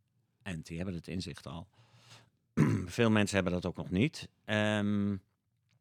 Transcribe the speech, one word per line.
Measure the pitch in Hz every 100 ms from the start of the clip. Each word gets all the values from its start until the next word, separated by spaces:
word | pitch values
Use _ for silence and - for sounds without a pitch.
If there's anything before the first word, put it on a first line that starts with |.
| _ _ _ _
eind. | - 82 -
Die | 82
hebben | 95 85
het | -
inzicht | 87 90 - -
al. | 82 - _ _ _ - - _ _ _
<clears throat> | - 143 104 87
Veel | - 117
mensen | 107 101 98
hebben | 87
dat | 87 90
ook | -
nog | 78
niet. | 90 151 - - _ -
Ehm, | 107 107 107 101 104 101 98 - _ _ _ _ _